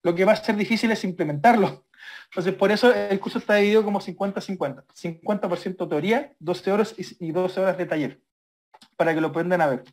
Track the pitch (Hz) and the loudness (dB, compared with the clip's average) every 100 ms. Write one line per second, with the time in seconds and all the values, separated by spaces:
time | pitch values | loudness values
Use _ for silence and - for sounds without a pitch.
0 | 170 170 190 220 - 208 196 226 233 214 | 0 2 4 2 0 -2 0 0 0 -2
1 | 185 170 156 147 226 214 165 147 _ _ | -4 -4 -4 4 4 6 2 -2 _ _
2 | - - - - 180 190 196 208 247 208 | -20 -20 -12 -4 -4 0 2 4 4 4
3 | 202 196 - 247 - 208 202 214 208 196 | 0 -2 -2 -8 2 4 6 4 2 -2
4 | - 175 202 196 - 185 143 139 _ - | -6 -6 -4 -4 -8 -6 -6 -6 _ -12
5 | 170 165 - 208 190 170 196 180 160 151 | -10 -8 -4 -2 -2 -4 -4 -6 -4 -2
6 | 180 240 294 _ 156 180 190 202 208 - | 2 0 -2 _ -6 -4 0 0 0 -4
7 | 180 - 165 165 185 185 190 180 165 156 | -14 -10 -4 -2 -2 0 -2 -2 -4 -2
8 | 131 - _ _ _ _ _ _ - - | -4 -8 _ _ _ _ _ _ -20 -2
9 | 165 160 160 151 170 180 151 123 - | 0 2 -2 -2 0 2 2 0 -6